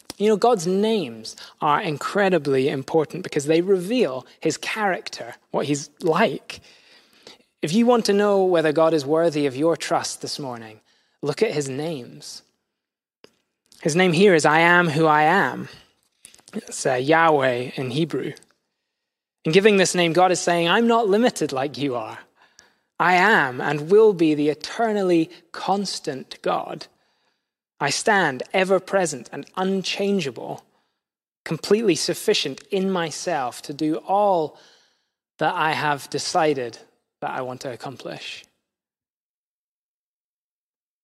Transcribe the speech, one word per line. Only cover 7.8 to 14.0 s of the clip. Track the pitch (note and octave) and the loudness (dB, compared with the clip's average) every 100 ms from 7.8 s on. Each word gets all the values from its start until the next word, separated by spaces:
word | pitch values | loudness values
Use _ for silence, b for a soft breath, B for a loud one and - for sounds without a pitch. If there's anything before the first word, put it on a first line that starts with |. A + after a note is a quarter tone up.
| A#3 | 4
want | A#3+ | 4
to | G3+ | 2
know | G3+ G#3 G3 | 2 2 2
whether | F#3+ F3 D#3 | 2 2 2
God | D3 D#3+ | 4 4
is | D#3+ C3+ | 2 0
worthy | D#3+ E3+ D3+ C#3+ | 0 2 0 -2
of | B2+ | 0
your | E3 D#3+ | 0 0
trust | - D#3+ A#2+ - | -2 -4 -4 -10
this | C#3 - | -10 -10
morning, | C#3+ A#2+ A2 G#2+ _ _ _ _ | -10 -12 -14 -20 _ _ _ _
look | C#3+ C#3+ | -6 -2
at | A3 | -2
his | D3+ C#3 | -2 -4
names. | C3 D#3 D3+ A#2+ - - - - _ _ _ _ _ _ _ - _ _ _ _ - | -6 -6 -8 -12 -18 -18 -20 -20 _ _ _ _ _ _ _ -20 _ _ _ _ -6
His | E3 | -2
name | D3+ | 2